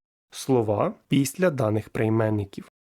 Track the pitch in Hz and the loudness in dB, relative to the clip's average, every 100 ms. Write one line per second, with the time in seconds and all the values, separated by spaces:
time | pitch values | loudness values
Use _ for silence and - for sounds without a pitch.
0 | _ _ _ - - 123 104 104 160 - | _ _ _ -14 0 0 2 0 0 -4
1 | - 139 139 - 185 139 107 107 - - | -2 0 0 0 -2 0 0 0 -4 -2
2 | 110 113 110 107 98 - - _ | 0 2 0 -2 -4 -10 -18 _